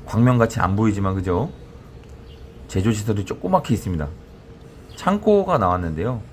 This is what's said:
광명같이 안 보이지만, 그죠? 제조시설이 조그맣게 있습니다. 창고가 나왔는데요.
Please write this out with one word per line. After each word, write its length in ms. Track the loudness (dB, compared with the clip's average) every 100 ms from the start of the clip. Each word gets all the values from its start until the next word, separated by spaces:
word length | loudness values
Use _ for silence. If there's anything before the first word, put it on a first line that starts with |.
| -4
광명같이 520 | 2 4 4 2 2
안 160 | 0 2
보이지만, 380 | 2 2 0
그죠? 380 | -2 0 -2 -2 -8 -18 -20 -20 -20 -20 -20 -20 -20 -20 -20 -4
제조시설이 580 | 0 2 0 0 -2 -2
조그맣게 500 | -6 0 0 0 -2
있습니다. 320 | -2 -4 -6 -10 -18 -20 -20 -20 -20 -20 -20 -6
창고가 640 | -2 0 4 2 4 2
나왔는데요. 640 | 2 0 -2 -4 -4 -4 -10